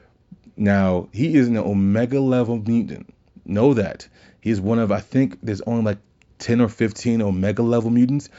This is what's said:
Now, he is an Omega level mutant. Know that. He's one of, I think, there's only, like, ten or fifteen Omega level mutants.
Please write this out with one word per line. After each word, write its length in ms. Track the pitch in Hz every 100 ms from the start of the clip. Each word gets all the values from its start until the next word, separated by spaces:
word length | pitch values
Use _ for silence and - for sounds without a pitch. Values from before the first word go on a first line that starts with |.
| _ _ - - - -
Now, 520 | 104 101 95 90 -
he 220 | 104 160
is 140 | 151 120
an 80 | 113
Omega 640 | 98 101 98 107 123 139
level 360 | 135 127 117 117
mutant. 560 | 104 117 104 73 - - _ -
Know 300 | - 98 131
that. 340 | 120 95 - - _ - _
He's 200 | - 104
one 180 | 95 113
of, 140 | 107
I 80 | 101
think, 380 | - 131 135 -
there's 200 | 113 98
only, 200 | - 117
like, 160 | 110 101 _ _ _ -
ten 220 | - 120
or 80 | 113
fifteen 520 | - 113 - 123 117
Omega 420 | 101 92 98 101
level 280 | 117 120 113
mutants. 400 | 120 127 143 -